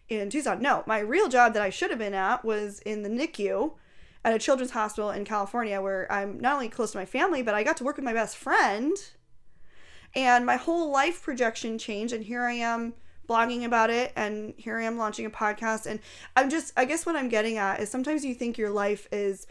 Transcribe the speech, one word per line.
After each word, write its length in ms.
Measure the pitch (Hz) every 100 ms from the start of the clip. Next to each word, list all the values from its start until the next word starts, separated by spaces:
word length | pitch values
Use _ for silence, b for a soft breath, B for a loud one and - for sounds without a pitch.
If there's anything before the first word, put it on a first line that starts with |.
| -
in 200 | 220 202
Tucson. 320 | 294 262 190
No, 220 | 269 175 -
my 120 | 220
real 280 | 208 330 427
job 260 | 247 240
that 80 | 214
I 80 | 202
should 220 | - 359
have 80 | 262
been 160 | 202 190
at 280 | 190 247
was 360 | 220 214 208 202
in 240 | 208 208
the 60 | 208
nicu 640 | 240 330 - 196 190 311 - b b b b 226
at 80 |
a 60 | 226
children's 320 | 294 262 254
hospital 400 | 240 214 214 208
in 120 | 196
California, 560 | 202 214 196 240 220 196
where 320 | 196 190 -
I'm 280 | 202 202 196
not 160 | 247 285
only 140 | 233
close 240 | - 214
to 40 | 202
my 80 | 190
family, 380 | 262 381 285
but 100 | 233
I 80 | 208
got 140 | 233 320
to 60 |
work 140 | 262 -
with 60 |
my 100 | 262
best 220 | 226 208 -
friend. 640 | 269 392 247 208 285 403 - - _ - - b b b b b b -
And 280 | 254 247
my 120 | 247 254
whole 340 | 330 339 311
life 320 | 269 311 339
projection 560 | - 247 233 - 226 220
changed, 360 | - 202 233
and 100 | 233
here 200 | 208 247
I 100 | 240
am 420 | 240 233 233 233 - b b -
blogging 340 | 226 247 240
about 260 | 233 233 220
it, 220 | 233 254 -
and 380 | 208 214 214 -
here 220 | 226 226
I 40 |
am 140 | 226 233
launching 280 | 214 214 220
a 40 |
podcast. 560 | - 214 202 226 220 -
And 140 | 113 B B B 254
I'm 140 | 277
just, 240 | 320 - -
I 100 | 254
guess 200 | 330 349
what 100 | 311
I'm 140 | 254
getting 280 | 220 220 220
at 220 | 196 -
is 100 | 208
sometimes 360 | 262 269 311 269
you 80 |
think 240 | 247 240 233
your 120 | 208
life 380 | 202 202 202 -
is, 360 | 208 202 190 -